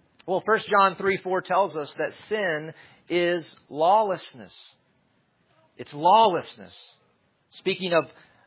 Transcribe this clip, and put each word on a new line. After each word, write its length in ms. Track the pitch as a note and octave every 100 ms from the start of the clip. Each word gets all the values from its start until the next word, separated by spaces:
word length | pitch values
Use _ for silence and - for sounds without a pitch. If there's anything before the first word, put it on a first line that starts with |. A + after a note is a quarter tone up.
| _ _ -
Well, 160 | F#3 -
First 200 | A3 -
John 260 | G3+ F#3+ F3
three 220 | G3 F#3+
four 240 | F#3 F#3
tells 340 | - F#3 G3 D3+
us 180 | C#3+ -
that 140 | D3+ - -
sin 440 | G#3+ F#3+ D3+ D#3 - - _ -
is 460 | F3 F3 F3 D3+ - -
lawlessness. 840 | C#3+ E3+ G#3+ G#3 E3+ - B2+ F#2+ - - _ _ _ _ _ _ _ _ _ _ -
It's 160 | A#2+
lawlessness. 1000 | C#3+ E3+ G#3+ A3 D#3+ - - F2+ - - - _ _ _ _ _
Speaking 440 | - F#3+ F3+ F#3
of 160 | E3 C#3 - _ _